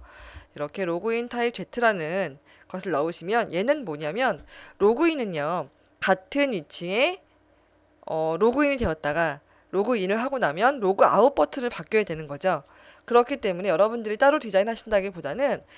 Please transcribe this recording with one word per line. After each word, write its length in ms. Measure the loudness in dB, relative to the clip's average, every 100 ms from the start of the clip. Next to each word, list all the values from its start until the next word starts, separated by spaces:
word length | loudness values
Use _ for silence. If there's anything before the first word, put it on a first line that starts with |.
| -14 -20 -20 -20 -16
이렇게 320 | -10 -8 -4 -2
로그인 420 | -2 -2 -4 -4
타입 240 | -4 -4
Z라는 840 | -4 -10 2 2 2 -2 -4 -4 -8 _ -20 -14
것을 260 | -10 -4
넣으시면 600 | -2 -2 -4 -2 -2 0
얘는 320 | -2 0 -2
뭐냐면 580 | -4 -6 -6 -2 -2 -2 -10 -20 -20 0
로그인은요. 920 | 2 4 2 2 -2 -4 -2 -4 -6 _ _ _
같은 520 | 0 0 0 0 0
위치에, 680 | -2 -8 -10 -4 0 0 -2 _ _ _ _ _ _ _ _ -6
어, 300 | -2 -2 2
로그인이 400 | 2 4 2 2
되었다가 640 | -2 -2 -2 0 -2 -4 _ _ _
로그인을 520 | -2 0 0 0 -2
하고 160 | -2 0
나면 420 | 0 2 0 2
로그아웃 540 | 0 4 4 6 4
버튼을 340 | 4 0 -2 -6
바뀌어야 360 | -8 -2 -2
되는 220 | 0 -4 -10
거죠. 360 | -4 -2 -2 -4 -20 -20 -20
그렇기 340 | 2 2 2 0
때문에 300 | -2 -2 0
여러분들이 480 | 2 2 0 -6 2
따로 220 | 4 4
디자인하신다기보다는 1200 | 2 0 2 -2 -2 -2 -2 -6 -8 -2 -2 -2 -8